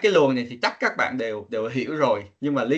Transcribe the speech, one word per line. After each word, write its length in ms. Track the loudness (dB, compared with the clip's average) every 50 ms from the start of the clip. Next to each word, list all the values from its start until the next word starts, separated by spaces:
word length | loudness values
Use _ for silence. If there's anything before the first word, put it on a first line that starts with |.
cái 100 | 2 4
luồng 240 | 6 6 6 4 2
này 120 | 0 -4 -6
thì 100 | -8 -4
chắc 160 | -4 -4 -2 -2
các 180 | -4 -2 0
bạn 200 | 0 -2 -2 -2
đều, 300 | -4 -4 -4 -6 -8 -8 -6
đều 180 | -4 -4 -4 -2
hiểu 260 | -2 -4 -4 -4 0
rồi. 300 | 0 2 2 2 0 -2 -12 _ -6
Nhưng 120 | -4 -2 0
mà 100 | 0 0
lý 140 | 0 -2